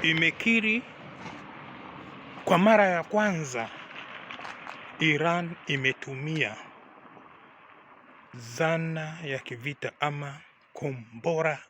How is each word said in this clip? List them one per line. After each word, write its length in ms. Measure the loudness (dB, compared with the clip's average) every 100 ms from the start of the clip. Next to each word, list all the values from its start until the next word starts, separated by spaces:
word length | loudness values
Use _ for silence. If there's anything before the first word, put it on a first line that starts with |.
imekiri 760 | 2 4 2 2 2 4 4 0 -4 -16 -16 -14 -14 -14 -14 -16 -16 -16 -16 -14 -16 -16 -16 -8 4
kwa 120 | 8
mara 300 | 10 10 8
ya 160 | 4
kwanza 680 | 2 2 2 2 -2 -4 -6 -8 -14 -14 -14 -16 -14 -14 -12 -12 -14 -14 -14 2
Iran 560 | 4 6 4 2 0 -8 -4
imetumia 920 | 0 2 0 -6 -8 -4 0 0 -2 -14 -20 -20 -20 -20 -20 -20 -20 -20 -20 -20 -20 -20 -20 -20 -20 -20
zana 880 | -16 -14 -2 0 2 -2 -4 -8 -10
ya 160 | -6 -6
kivita 520 | -6 -8 -8 -6 -8 -2
ama 420 | -2 -2 -8 -12 -18 _ _
kombora 920 | -6 -6 -6 -10 -4 0 2 2 0 -8